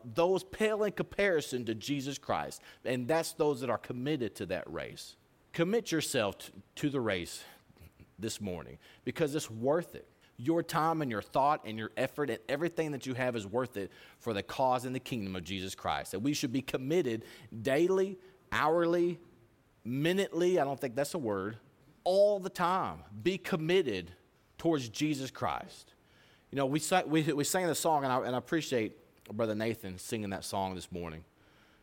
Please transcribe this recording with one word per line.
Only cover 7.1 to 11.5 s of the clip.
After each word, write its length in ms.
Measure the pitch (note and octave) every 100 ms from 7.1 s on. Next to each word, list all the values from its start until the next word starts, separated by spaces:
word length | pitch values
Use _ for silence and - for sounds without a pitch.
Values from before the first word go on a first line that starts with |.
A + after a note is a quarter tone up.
| F#2 E2+ - - - - - - - - -
this 220 | A2 -
morning 380 | G#2 F2 B1 C2 - -
because 320 | - - D3+ D3+
it's 160 | -
worth 420 | A2 B2+ E3 E3
it. 140 | - - _ _ -
Your 260 | B2 E3
time 380 | E3 E3 D#3+ D#3+
and 100 | C#3
your 100 | G#2
thought 440 | - D3 C#3+